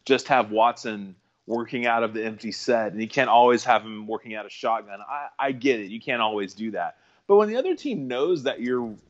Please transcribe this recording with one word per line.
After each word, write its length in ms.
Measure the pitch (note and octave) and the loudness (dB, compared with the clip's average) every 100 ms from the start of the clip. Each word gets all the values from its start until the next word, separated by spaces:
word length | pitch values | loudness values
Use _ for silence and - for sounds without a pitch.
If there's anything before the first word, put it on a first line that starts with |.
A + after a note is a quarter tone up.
| - | 0
just 240 | C3+ - | 0 4
have 220 | C3 G#2+ | 2 2
Watson 640 | G#2+ A#2 A#2+ A#2 G#2 G2 F2+ _ _ - | 4 2 2 -6 -8 -10 -16 _ _ -6
working 380 | A#2 A2+ B2 A#2+ | -6 -4 -4 0
out 180 | A#2 | 0
of 100 | A2+ | 0
the 80 | A2 A2 | -2 -6
empty 260 | G#2+ A2+ | -8 -10
set, 400 | - - A#2 G#2+ | -6 0 0 0
and 100 | G2+ | -4
you 60 | A2 | -4
can't 220 | - B2+ | 0 4
always 340 | A#2 A#2+ A#2+ | 6 8 6
have 180 | B2+ A2 | 4 2
him 240 | A2 G#2+ G#2+ | 0 -12 -8
working 300 | A2 A#2+ G#2+ | -8 -8 -12
out 100 | G2+ | -12
a 40 | |
shotgun. 500 | - A#2+ A2+ G2+ G2+ | -6 -4 -4 -4 -16
I, 280 | G#2 C#3+ C#3+ - | -12 -12 -12 -4
I 120 | C#3 | -4
get 260 | C3 C3+ A#2 | 0 0 0
it. 100 | G2 | -2
You 120 | A2+ | -10
can't 200 | C#3 A#2+ | -4 -2
always 320 | A2 G#2 G2 | 0 -2 -6
do 180 | F#2+ A2 | -6 -6
that. 260 | F#2+ E2+ - _ _ - | -6 -6 -10 _ _ 4
But 120 | G3+ | 6
when 100 | G#3+ | 6
the 80 | A#3 | 0
other 180 | F#4 | -2
team 320 | F4 D4 G3 C3 | -2 -4 -6 -4
knows 340 | B2 D#3 F3 | -2 0 0
that 160 | C3 A#2 | -2 -4
your 340 | B2 B2 A#2+ G2+ - | -2 -2 -2 -8 -6